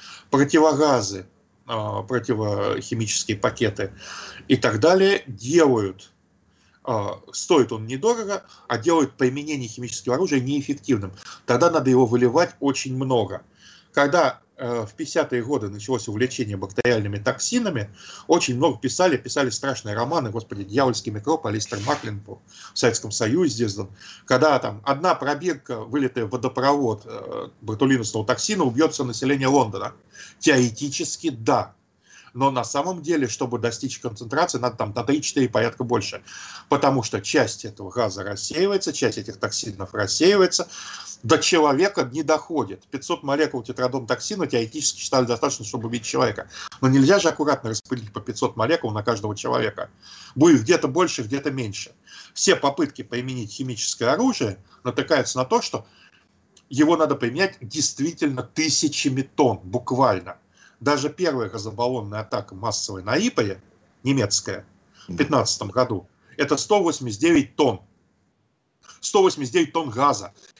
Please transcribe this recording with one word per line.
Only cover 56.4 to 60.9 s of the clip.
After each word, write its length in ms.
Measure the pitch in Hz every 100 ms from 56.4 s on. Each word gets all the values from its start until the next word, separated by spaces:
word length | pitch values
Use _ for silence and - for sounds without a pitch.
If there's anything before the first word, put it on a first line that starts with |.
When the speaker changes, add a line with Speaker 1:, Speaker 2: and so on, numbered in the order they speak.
| _ _ -
Speaker 1:
его 280 | 131 151 165
надо 180 | 151
применять 440 | 143 117 139 196 -
действительно 840 | 107 160 - - 151 165 151 127
тысячами 800 | 104 - 156 - 151 - 143 131
тонн, 380 | 135 - 131 104
буквально. 760 | 92 113 - 127 127 92 87 - _ _ _ _
Даже 280 | 117